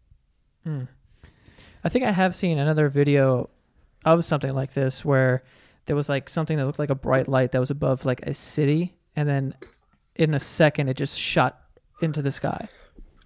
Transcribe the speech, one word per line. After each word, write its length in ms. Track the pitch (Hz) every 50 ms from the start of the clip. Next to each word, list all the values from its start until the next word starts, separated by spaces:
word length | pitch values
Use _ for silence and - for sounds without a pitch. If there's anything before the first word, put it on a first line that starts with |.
| _ _ - _ _ _ _ _ _ _ _ _ -
Hmm. 200 | 160 151 135 127 - - _ _ _ _ _ - - _ _ _ - - - - - - - -
I 60 | 170
think 160 | - 247 262
I 60 | 226
have 240 | 202 180 185 185 175
seen 220 | - - 175 160 147
another 320 | 139 151 156 151 151 143
video 600 | 135 143 143 143 143 139 135 131 131 123 - - _ _ _ _ _ _ _ _ _ _ -
of 220 | 156 165 170 165
something 280 | - 165 143 143 139 135
like 200 | 135 135 135 -
this 320 | 139 135 131 131 - -
where 380 | 147 139 131 131 127 127 127 _ _ _ _ _ _ _ _ _
there 100 | - 147
was, 140 | 147 143 -
like, 200 | 143 135 135 -
something 280 | - 170 156 151 160 151
that 80 | 135
looked 140 | 135 143 -
like 100 | 151 143
a 60 | 139
bright 320 | 135 - 127 131 135 123 -
light 240 | 135 131 127 123
that 80 | - 127
was 100 | 127 -
above, 320 | 143 147 151 139 135 135 -
like, 180 | 135 127 - -
a 100 | 143 139
city, 600 | - - - - 151 147 139 147 160 180 180 _ _ _ _ -
and 140 | 151 147 147
then 240 | 139 139 135 135 - - - - _ _ _ _ _ _ _ _ _
in 180 | - 165 156 151
a 60 | 135
second 500 | - - - - 165 147 - - 143 135
it 80 | 131 -
just 200 | 139 135 - -
shot 420 | - - - 160 127 131 - _ _ _ _ _ _ _ _ -
into 200 | 170 160 147 151
the 100 | 139 139
sky. 360 | 131 - - - - - - - - - - _ _ - - - _ _ -